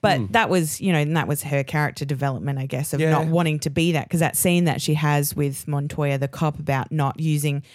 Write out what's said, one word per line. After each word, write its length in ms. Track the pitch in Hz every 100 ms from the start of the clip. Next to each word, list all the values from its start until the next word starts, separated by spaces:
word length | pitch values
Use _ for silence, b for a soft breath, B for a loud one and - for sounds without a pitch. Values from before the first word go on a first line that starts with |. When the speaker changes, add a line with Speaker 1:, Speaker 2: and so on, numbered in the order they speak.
Speaker 1:
but 180 | 208 160
Speaker 2:
Mm. 120 | 101
Speaker 1:
that 160 | 226 220
was, 300 | 185 156 -
you 140 | 190
know, 60 | 165
and 180 | 147 160
that 100 | -
was 140 | 143
her 220 | 147 139
character 420 | 135 151 147 - 143
development, 540 | 139 139 131 113 135
I 80 | 135
guess, 260 | 143 147
of 80 | 147
Speaker 2:
Yeah. 80 | 160
Speaker 1:
not 160 | 151 156
wanting 300 | 165 165 151
to 100 | 156
be 220 | 143 165
that. 140 | 156 -
'Cause 100 | 170
that 180 | 160 -
scene 280 | 185 175 170
that 140 | -
she 140 | -
has 420 | 151 151 147 143 -
with 320 | 143 135 -
Montoya, 520 | 143 143 - 143 139
the 80 | 135
cop, 320 | - 156 151
about 320 | 151 135 -
not 280 | 156 139 -
using 440 | 160 147 147 143 B